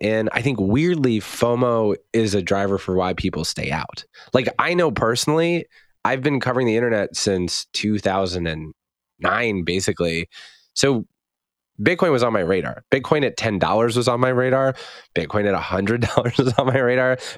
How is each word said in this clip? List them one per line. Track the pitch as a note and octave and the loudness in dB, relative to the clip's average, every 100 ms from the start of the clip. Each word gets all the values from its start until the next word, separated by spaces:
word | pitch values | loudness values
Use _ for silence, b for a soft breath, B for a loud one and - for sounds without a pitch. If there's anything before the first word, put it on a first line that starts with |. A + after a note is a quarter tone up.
in. | G#2+ A2 A2 | 0 0 0
I | - | 0
think | A#2+ A#2 | 0 0
weirdly, | G2 A#2+ E3+ E3+ C3 A2 | 2 2 2 2 2 0
fomo | - - A#2+ A#2+ B2 A#2 G#2+ G2 _ | -2 0 2 2 2 2 2 -2 _
is | A2+ A2 | 0 2
a | G2 | 0
driver | F2 G2 G2 G2 | 0 0 2 0
for | - F#2 | 0 0
why | F#2 | 0
people | F#2 F#2+ E2 E2 | -2 -2 -2 -6
stay | - - | -6 -4
out. | D2+ - - - B B | -6 -6 -12 -18 B B
Like, | C3 A2+ - | 0 0 0
I | D3 | 0
know | F3 E3 | 2 2
personally, | G#2+ A2+ A#2 - D#3 E3+ E3+ - b b b | 2 0 2 0 2 2 0 -4 b b b
I've | - C3 | -2 0
been | C3+ C#3 | 0 0
covering | B2+ B2+ B2 | 0 0 2
the | A2 | 2
internet | A#2+ A2 F#2+ - | 2 0 -2 -2
since | - F#2+ F2 - - | 0 0 0 -4 -6
two | - G#2 G#2 | -4 -2 0
thousand | G2+ F#2+ F#2+ F2+ E2 | 0 0 -2 -2 -4
and | D#2 D#2 - _ _ _ _ | -6 -10 -16 _ _ _ _
nine, | F#2 G#2 A#2+ G2 | -2 0 0 -2
basically. | E2 F#2 F#2+ F2 F2 E2 E2+ B B B B | -2 -2 -2 -2 -2 -2 -6 B B B B
So | - C#3 B2 - _ _ _ _ _ _ - | -2 0 0 -4 _ _ _ _ _ _ -2
Bitcoin | G#2 F3+ F3+ | 0 2 2
was | C3 | 2
on | A#2+ | 2
my | G#2+ | 2
radar. | E2+ F#2+ D#2 - - | 0 0 -2 -8 -2
Bitcoin | C3+ B2+ D3+ C3 | -2 0 -2 -2
at | - | -2
ten | A2+ G2 | -2 0
dollars | E2 G#2 A#2 A#2 | 2 2 2 2
was | A#2+ | 0
on | A#2+ | 0
my | B2+ | 0
radar. | B2 B2+ C3 C3+ C3 B B B - | 0 0 2 0 -2 B B B -6
Bitcoin | D#2+ G#2 G2+ | -4 0 0
at | |
a | F#2 | 0
hundred | - F#2 G2 A#2+ | -2 -2 0 0
dollars | A2+ - A#2+ - | 0 2 2 2
<laughs> | |
was | B2+ A#2 | 2 2
on | C3 | 2
my | C3+ | 2
radar. | B2 B2+ B2+ B2+ B | 2 2 2 0 B